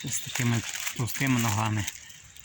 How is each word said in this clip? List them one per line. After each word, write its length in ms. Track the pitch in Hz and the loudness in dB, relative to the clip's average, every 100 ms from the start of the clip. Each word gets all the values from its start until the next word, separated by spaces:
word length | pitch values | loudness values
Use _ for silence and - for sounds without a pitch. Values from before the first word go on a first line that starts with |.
з 160 | 139 - | -4 -2
такими 400 | - - 120 117 - - - - | -2 0 2 2 0 -4 -4 -2
товстими 440 | 113 - 139 123 | -4 0 2 4
ногами. 440 | 117 104 110 107 95 - - - - - | 4 2 2 2 0 -6 -14 -16 -18 -20